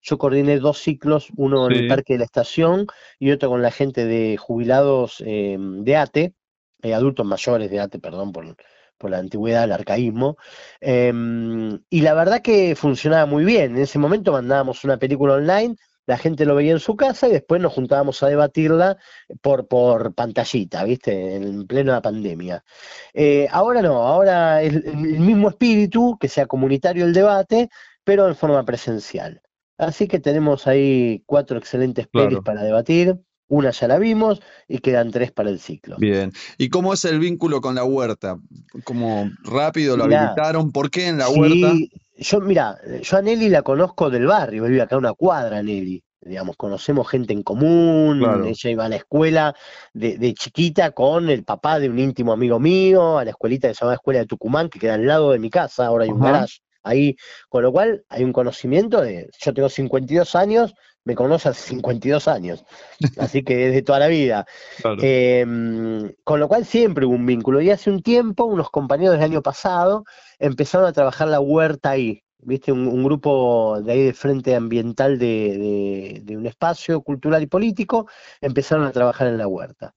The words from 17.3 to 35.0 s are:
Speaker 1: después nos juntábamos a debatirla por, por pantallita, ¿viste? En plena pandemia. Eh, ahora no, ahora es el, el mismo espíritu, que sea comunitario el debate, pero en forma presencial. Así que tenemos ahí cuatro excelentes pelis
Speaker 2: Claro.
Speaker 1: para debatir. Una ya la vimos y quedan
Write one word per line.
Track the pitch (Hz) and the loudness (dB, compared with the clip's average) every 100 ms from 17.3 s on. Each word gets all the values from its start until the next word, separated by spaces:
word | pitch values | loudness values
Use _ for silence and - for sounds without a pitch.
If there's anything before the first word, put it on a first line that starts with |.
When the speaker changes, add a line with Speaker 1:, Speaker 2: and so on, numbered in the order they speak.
Speaker 1:
después | 170 - 170 | 2 2 0
nos | 175 | 0
juntábamos | - 127 139 139 131 | -2 0 2 0 0
a | 139 | 0
debatirla | 147 147 - 156 165 185 190 - - _ - | 2 2 2 2 4 2 0 -12 -20 _ -4
por, | 139 135 - | 0 0 2
por | 123 123 113 110 | 2 4 2 -2
pantallita, | - 120 110 117 127 101 87 | -6 -4 -4 -2 -4 -4 -4
¿viste? | 101 123 - 98 92 95 | -4 -2 -2 -4 -4 -6
En | 101 101 95 | -8 -8 -4
plena | 131 135 127 | -2 0 0
pandemia. | 113 107 101 82 90 87 _ - - - - | -2 -6 -8 -8 -10 -12 _ -20 -20 -20 -12
Eh, | - 147 143 143 | 0 2 4 2
ahora | 160 220 240 | 0 2 2
no, | 180 127 120 | 2 2 2
ahora | 165 196 175 165 156 | 4 4 4 2 2
es | 156 | 2
el, | 151 151 | -2 -4
el | 147 160 156 | -4 -2 2
mismo | 180 214 202 | 4 4 2
espíritu, | - 247 214 202 226 240 226 | 2 2 4 2 2 0 0
que | 139 | -4
sea | - 135 | -2 -2
comunitario | 135 135 139 175 180 | 0 0 0 0 0
el | 175 | 2
debate, | 170 202 196 190 220 240 - - _ | 4 4 4 2 0 0 -6 -20 _
pero | - 202 190 | 0 4 4
en | 151 | 2
forma | 156 143 | 2 2
presencial. | 123 117 - 110 - - 80 85 _ _ _ - | 0 -6 -6 -8 -8 -12 -12 -16 _ _ _ -6
Así | 165 - 208 | -6 -2 -2
que | 180 | 0
tenemos | 143 147 151 135 139 | 0 2 2 0 2
ahí | 135 139 131 120 107 - | 2 4 2 0 -2 0
cuatro | 143 139 120 | -2 0 -8
excelentes | - 127 127 117 - | -6 -2 -2 -4 -2
pelis | 120 107 | 0 2
Speaker 2:
Claro. | 98 | 0
Speaker 1:
para | 98 104 | -4 -4
debatir. | 107 113 117 165 180 180 _ _ _ | 0 0 2 2 2 0 _ _ _
Una | 147 135 | 0 0
ya | - 117 | 0 0
la | 151 | 2
vimos | 226 220 220 202 - - _ | 2 2 0 -2 -8 -20 _
y | 131 | -4
quedan | 131 123 | 0 0